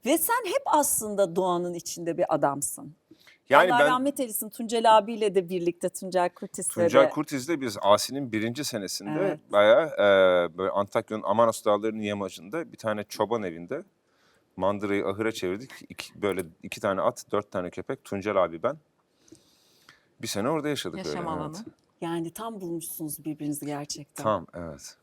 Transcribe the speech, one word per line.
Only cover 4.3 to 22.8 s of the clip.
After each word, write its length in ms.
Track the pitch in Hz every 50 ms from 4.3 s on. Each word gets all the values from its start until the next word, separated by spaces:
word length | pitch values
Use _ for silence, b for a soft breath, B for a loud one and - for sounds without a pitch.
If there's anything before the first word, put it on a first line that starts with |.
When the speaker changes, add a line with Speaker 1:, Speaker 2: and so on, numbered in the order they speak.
| 208 - 226 220
Speaker 1:
Tuncel 480 | - - 247 220 233 226 226 233 220 220
abiyle 360 | 208 208 233 208 220 208 180
de 140 | 196 185 165
birlikte, 400 | 185 180 170 175 170 _ - 180
Tuncel 400 | _ - - 185 170 185 175 175
Kurtis'le 400 | _ - - 190 _ - 180 -
Speaker 2:
Tuncel 340 | - - 104 101 107 135 139
Speaker 1:
de. 40 | 143
Speaker 2:
Kurtis'le 520 | 139 147 151 - 151 135 123 143 175 147
biz 160 | 135 120 104 - -
Asi'nin 500 | 98 104 104 - - 123 139 143 123 107
birinci 320 | 107 104 113 120 135 147
senesinde 460 | - - 110 98 92 - - 101 104 151 156
Speaker 1:
Evet. 180 | 185 196 - 151 _ _ -
Speaker 2:
bayağı, 340 | 101 104 104 113 135 165
e, 720 | 156 - - 101 101 98 95 95 92 90 90 87 85 80 87
böyle 120 | 95 95
Antakya'nın 520 | - 95 101 98 - 120 110 - 110 107 -
Amanos 420 | 78 101 107 117 113 110 - -
Dağları'nın 380 | 110 104 104 104 110 107 110 107
yamacında 680 | 104 104 101 101 95 - - 80 92 107 165 165 120 -
bir 40 |
tane 280 | - - 113 107 107 101
çoban 380 | _ - - 113 98 113 117 104
evinde 400 | 92 82 82 87 87 131 147 - _ _ _ _ _ _ _ _ _ _ _ _ _ _
mandırayı 500 | - 92 95 101 101 98 101 101 101 90
ahıra 260 | - 98 98 107 110 110
çevirdik. 380 | - - 92 90 101 127 135 - - - -
İki, 340 | - - - - - - 98
böyle 220 | 101 95 90 90 80 82 _ -
iki 180 | 98 - -
tane 200 | - 107 98 95
at, 240 | 78 104 - - - _ -
dört 180 | 104 104 _
tane 200 | - 101 90 87
köpek, 340 | - - 113 _ 135 - _
Tuncel 400 | - - 98 95 107 104 123 127
abi, 180 | 98 82 85 107
ben. 140 | 120 143 160 _ _ _ _ _ _ b b b b b b b b b b b b b b b b b b b b b _ -
Bir 40 |
sene 220 | 113 - 104 101 127
orada 180 | 160 160 135 151
yaşadık 300 | 147 127 - 92 80 -
Speaker 3:
Yaşam 180 | - - 73
Speaker 2:
öyle, 120 | - - -
Speaker 3:
alanı. 280 | 160 - 165 151 156
Speaker 2:
evet. 100 | 180 233 - - _ _ _ _ _
Speaker 1:
Yani 300 | - 165 170 170 165 165
tam 300 | 165 - 220 233 226 208
bulmuşsunuz 640 | 190 170 170 165